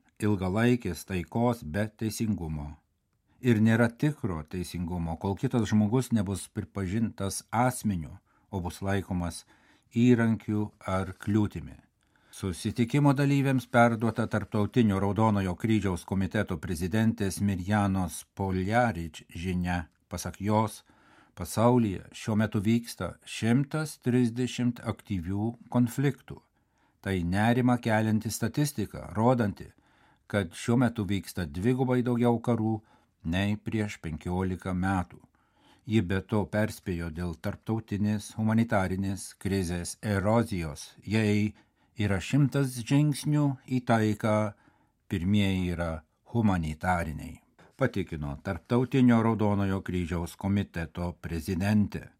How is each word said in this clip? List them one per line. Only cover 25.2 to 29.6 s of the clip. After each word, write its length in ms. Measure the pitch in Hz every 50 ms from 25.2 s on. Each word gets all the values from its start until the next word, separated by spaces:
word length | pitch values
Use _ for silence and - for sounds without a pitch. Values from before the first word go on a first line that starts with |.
| 80 92 98 101 104 117 117 - -
konfliktų. 720 | - - 123 123 117 - - 139 143 - - _ - 135 - - _ _ _ _ _ _ _ _ _ _ _ -
Tai 140 | 98 95 92 85
nerimą 540 | 85 90 101 107 117 120 127 123 127 123 120 -
kelianti 480 | 117 107 107 110 110 107 110 - 113
statistika, 800 | 107 - - 110 - - 147 143 - - 101 90 - 67 64 - 87 98
rodanti, 540 | 110 123 131 120 113 101 87 -